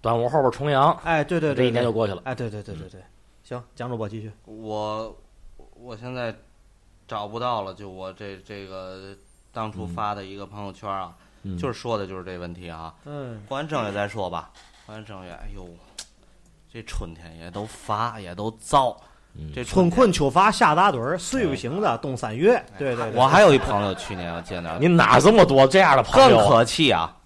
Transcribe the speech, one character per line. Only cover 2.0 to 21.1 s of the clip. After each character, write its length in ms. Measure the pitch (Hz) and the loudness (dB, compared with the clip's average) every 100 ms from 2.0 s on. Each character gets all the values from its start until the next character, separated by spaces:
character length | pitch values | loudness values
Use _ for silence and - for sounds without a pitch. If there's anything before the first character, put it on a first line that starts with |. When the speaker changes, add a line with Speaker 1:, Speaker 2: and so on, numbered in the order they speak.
| 107 | -2
Speaker 1:
去 60 | |
了。 80 | 92 | -4
Speaker 2:
对。 100 | - | -10
哎， 40 | |
对， 140 | 123 117 | -8 -8
对， 140 | 104 | -10
对， 120 | 104 | -14
对， 140 | 104 92 | -14 -16
对。 100 | 95 | -20
Speaker 1:
嗯。 40 | 92 _ _ _ | -20 _ _ _
Speaker 2:
行， 200 | _ 123 117 | _ -16 -16
蒋 140 | - 123 | -14 -10
主 80 | 117 | -6
播 100 | 104 | -8
继 140 | 110 | -8
续。 100 | 110 101 | -14 -18
Speaker 3:
我， 720 | - 110 110 107 107 107 110 - _ _ - - - | -20 -16 -8 -6 -6 -8 -10 -16 _ _ -20 -20 -20
我 220 | - 123 110 | -20 -18 -14
现 160 | 123 | -12
在 200 | 127 120 - _ _ _ _ _ _ _ | -8 -8 -10 _ _ _ _ _ _ _
找 200 | 110 104 | -10 -8
不 120 | 113 | -6
到 220 | 123 117 | -4 -4
了， 120 | 95 | -6
就 160 | 92 101 | -12 -16
我 220 | 92 95 | -14 -14
这， 240 | 92 104 95 | -14 -16 -16
这 280 | - 101 | -16 -16
个 500 | 95 95 92 95 98 98 _ _ _ | -14 -14 -14 -16 -18 -20 _ _ _
当 200 | 117 110 | -10 -10
初 140 | 95 | -10
发 300 | 87 87 104 | -10 -6 -6
的 80 | 101 | -8
一 120 | 95 | -12
个 100 | 98 | -16
朋 200 | 98 104 | -16 -14
友 60 | 101 | -14
圈 180 | 90 107 | -12 -10
啊， 240 | 98 90 87 _ _ | -10 -12 -18 _ _
Speaker 1:
嗯。 140 | 98 87 | -12 -8
Speaker 3:
就 100 | 135 | -8
是 60 | |
说 240 | 113 120 110 | -8 -6 -6
的 100 | 95 | -6
就 100 | 95 | -12
是 60 | |
这 140 | 90 90 | -12 -12
问 140 | 87 | -12
题 160 | 87 90 | -14 -14
啊。 240 | 80 80 _ | -14 -16 _
Speaker 2:
嗯。 360 | 143 147 127 110 104 | -16 -14 -14 -16 -10
Speaker 3:
过 80 | 135 | -10
完 100 | 151 | -6
正 160 | 147 | -6
月 60 | 107 | -4
再 160 | 101 101 | -4 -6
说 220 | 110 90 | -6 -8
吧， 220 | 85 80 - _ _ | -8 -12 -20 _ _
过 80 | - | -20
完 100 | 107 | -20
正 180 | 107 98 | -18 -18
月， 80 | 90 | -16
哎 180 | 85 - | -14 -14
呦， 120 | 95 90 87 _ - - _ _ _ _ _ _ | -14 -18 -20 _ -20 -20 _ _ _ _ _ _
这 100 | 117 | -18
春 300 | 110 - 85 | -10 -10 -10
天 240 | 82 82 80 | -14 -20 -18
也 100 | 85 | -14
都 140 | 95 | -12
乏， 540 | 110 - - 107 117 113 | -12 -12 -6 -4 -4 -8
也 140 | 90 | -14
都 180 | 90 107 113 | -8 -8 -10
燥。 320 | - 143 127 - _ _ _ - | 0 2 2 -4 _ _ _ -16
Speaker 1:
嗯。 140 | 78 | -12
Speaker 3:
这 100 | 73 | -10
春 20 | |
天 0 | |
Speaker 2:
春 240 | 123 185 175 | -2 2 4
困 220 | 175 240 | 6 4
秋 180 | - 139 | 4 2
乏 220 | 151 202 | 4 4
夏 220 | 190 170 | 4 2
打 180 | 156 196 | 4 2
盹 80 | 131 | 2
儿， 180 | 120 | -4